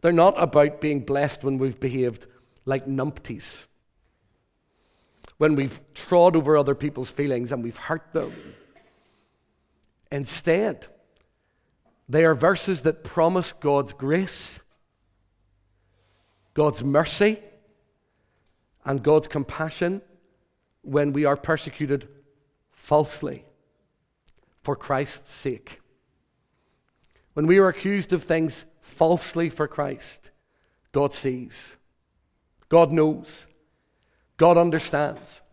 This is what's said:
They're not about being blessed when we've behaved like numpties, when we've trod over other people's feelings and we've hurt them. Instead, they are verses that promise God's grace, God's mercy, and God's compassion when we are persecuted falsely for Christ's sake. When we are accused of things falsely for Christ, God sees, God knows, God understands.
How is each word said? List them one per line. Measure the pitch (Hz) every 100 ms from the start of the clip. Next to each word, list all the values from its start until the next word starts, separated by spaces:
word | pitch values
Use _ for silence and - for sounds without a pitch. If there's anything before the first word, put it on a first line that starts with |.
They're | 165
not | 170 180 196
about | 165 147 147 147
being | 151 143 113
blessed | 139 143 - 135
when | 135
we've | 131 117
behaved | 131 131 123 113 - _ _ _ -
like | 135 131
numpties, | 135 139 147 - 110 - - - _ _ _ _ _ _ _ _ _ _ _ _ _ _ _ - _
when | 151 143
we've | 135 - _
trod | - - 175 175 165
over | 143 151
other | 143 139
people's | 147 139 127
feelings | - 143 123 120
and | 127
we've | 117 113
hurt | - 160 -
them. | 160 135 - - - _ _ _ _ _ _ _ _ _ _ _ _ _ _ _
Instead, | 143 135 - - 170 220 - - _ _ _ _ _ _ _ _ _ _ _ -
they | 147 165
are | 151
verses | 160 190 - 175
that | 151 160 -
promise | - 165 185 170
God's | - 147 143 127
grace, | - 135 165 190 - - - _ _ _ _ _ _ _ _ _ _ _ _ _ _ _ _ _ _ _
God's | - 151 -
mercy, | 127 143 165 - 208 214 - _ _ _ _ _ _ _ _ _ _ _ _ _
and | - 139
God's | 143 156 151
compassion | 147 139 - 160 - 175 196 _ _ _ _ _ _ _ _
when | - 139 147
we | 139
are | 147 139
persecuted | - 156 - - 147 139 - - _ _ _ _ _
falsely | _ - 151 151 - 147 - - _ _ _ _ _ _ _ _ _ _ _
for | - 139
Christ's | - 135 143 - -
sake. | - 139 123 - - _ _ _ _ _ _ _ _ _ _ _ _ _ _ _
When | - 156
we | 190
are | 190
accused | - 190 202 -
of | 180
things | - 165 160 - - _
falsely | - - 165 143 - 165 170
for | - 151
Christ, | - 143 135 - - - _ _ _ _ _ _
God | 139 143
sees, | - 135 127 117 - - - _ _ _ _ _ _ _ _ _
God | 170 160
knows, | 160 156 151 - - - _ _ _ _ _ _ _ _ -
God | 165 170
understands. | 170 160 - 147 147 127 - - _